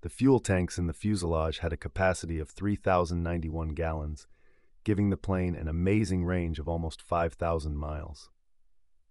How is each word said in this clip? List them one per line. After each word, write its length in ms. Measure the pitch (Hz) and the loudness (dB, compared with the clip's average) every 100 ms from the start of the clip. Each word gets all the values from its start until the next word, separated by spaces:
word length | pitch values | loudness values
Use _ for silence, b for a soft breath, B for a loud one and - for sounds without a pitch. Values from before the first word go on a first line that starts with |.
The 80 | - | -10
fuel 300 | - 127 131 | 2 6 6
tanks 380 | - 92 87 - | 6 2 2 0
in 80 | 87 | -2
the 80 | |
fuselage 640 | 80 104 107 85 82 80 80 | -2 0 0 2 0 0 -2
had 160 | 85 | -4
a 40 | 80 | -4
capacity 600 | - - 92 90 82 80 | -6 0 2 2 -2 -6
of 140 | 76 | -6
three 240 | - 101 101 | -4 -2 0
thousand 480 | - 92 87 85 | 2 2 2 0
ninety-one 460 | 85 85 80 80 80 | 0 -2 -4 -4 -4
gallons, 580 | 73 82 80 76 78 - - - - _ - | -2 -2 -2 -6 -8 -12 -20 -20 -20 _ -10
giving 260 | - 101 101 | -2 2 2
the 80 | 95 | 0
plane 380 | - 92 90 80 | 0 0 0 -2
an 120 | 80 | -4
amazing 560 | 80 90 104 104 92 | 0 2 4 2 0
range 360 | 87 90 85 78 | 0 0 0 -4
of 80 | 76 | -4
almost 340 | 85 82 - | -4 -4 -8
five 320 | - 85 85 | -2 0 0
thousand 420 | - 85 85 76 73 | 0 -2 0 -2 -4
miles. 540 | 76 76 - 76 - _ _ _ - - _ _ _ | -4 -6 -10 -14 -18 _ _ _ -20 -20 _ _ _